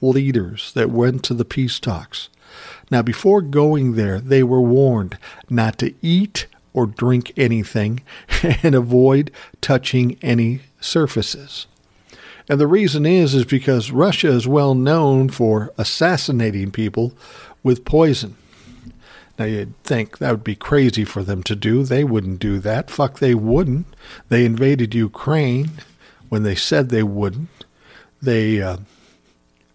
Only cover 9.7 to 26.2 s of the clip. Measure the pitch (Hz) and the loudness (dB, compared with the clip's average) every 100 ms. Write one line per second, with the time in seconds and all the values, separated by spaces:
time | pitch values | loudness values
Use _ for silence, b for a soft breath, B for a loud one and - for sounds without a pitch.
9.7 | 131 139 127 123 - 127 117 113 131 - | -2 0 0 0 -2 -2 0 0 -2 -10
10.7 | _ - 165 143 113 98 - 69 - - | _ -4 0 0 -2 -4 -8 -14 -18 -18
11.7 | _ _ B B B B B - 143 147 | _ _ B B B B B -2 0 4
12.7 | 196 190 147 151 185 151 135 117 135 139 | 4 2 2 2 4 4 2 2 0 2
13.7 | 127 110 123 190 - 165 123 120 147 139 | 0 0 2 2 2 2 2 2 2 2
14.7 | 131 135 165 143 135 131 - 113 107 110 | 2 2 2 4 2 2 0 0 0 -2
15.7 | - 110 - 165 175 - 123 113 101 98 | -6 -6 0 0 0 -2 -2 -2 -2 -4
16.7 | 110 107 110 120 B B B B B 131 | -4 -4 -2 -4 B B B B B -2
17.7 | 123 - 151 160 123 101 - B B B | 0 0 2 2 0 -6 -14 B B B
18.7 | B B B B B B - 110 107 104 | B B B B B B -8 -4 -4 -8
19.7 | - - 117 107 - 127 110 110 101 - | -10 -4 -4 -4 -6 -4 -4 -4 -10 0
20.7 | 147 131 113 104 104 95 95 87 104 107 | 2 4 2 -2 -4 -6 -6 -6 -4 0
21.7 | 123 131 131 147 110 95 92 104 98 104 | 0 0 0 0 -2 -2 -4 -4 -2 -2
22.7 | 117 - - 135 - 135 117 110 135 165 | -4 -4 -4 -4 0 0 2 2 0 0
23.7 | 139 175 B B B - 120 120 113 135 | -2 -6 B B B -2 2 2 2 0
24.7 | 139 110 117 107 - 139 156 135 123 156 | 2 0 -2 -4 -4 -2 0 0 -2 -4
25.7 | 156 b b b b | -10 b b b b